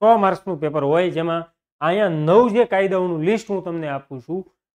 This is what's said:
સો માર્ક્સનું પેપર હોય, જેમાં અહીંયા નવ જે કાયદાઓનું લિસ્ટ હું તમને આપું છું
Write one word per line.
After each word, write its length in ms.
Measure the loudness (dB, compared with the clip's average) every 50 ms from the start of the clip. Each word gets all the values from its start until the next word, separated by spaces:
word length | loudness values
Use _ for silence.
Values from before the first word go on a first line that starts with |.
| 4
સો 160 | 4 4 4
માર્ક્સનું 420 | 4 2 0 -2 -4 -8 -6 -4 -4
પેપર 200 | -4 -2 -2 0
હોય, 260 | 2 2 2 0 0
જેમાં 320 | -2 -2 -2 -2 -2 -4 -6 -8 _ _ _ _ _ _
અહીંયા 340 | -2 -2 0 0 0 0 0
નવ 400 | 0 2 4 6 6 6 4 2
જે 100 | 0 0
કાયદાઓનું 600 | 2 2 0 0 0 0 0 -2 -2 -2 -2 0 0
લિસ્ટ 200 | 0 0 -2 -6
હું 120 | -6 -6 -6
તમને 260 | -6 -8 -8 -6 -6
આપું 320 | -8 -8 -10 _ -14 -16 -10
છું 180 | -10 -10 -10 -10 -12 _ _ _ _ _